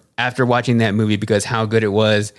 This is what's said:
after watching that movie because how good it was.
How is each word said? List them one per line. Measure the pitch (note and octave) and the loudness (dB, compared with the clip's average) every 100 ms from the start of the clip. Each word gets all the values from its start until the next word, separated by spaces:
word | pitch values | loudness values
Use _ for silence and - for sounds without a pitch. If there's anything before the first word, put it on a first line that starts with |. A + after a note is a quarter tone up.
| _ - | _ -6
after | B2 - A#2+ | -4 0 0
watching | A#2+ A#2+ A#2 | 0 2 0
that | A2 | 2
movie | G#2 G#2+ G#2 | 0 0 0
because | A2 G#2+ - | 0 -2 0
how | A#2 G#2+ | -4 -2
good | A2+ | 0
it | A2 | 0
was. | G2+ G#2+ G#2 G#2 | 2 2 2 -2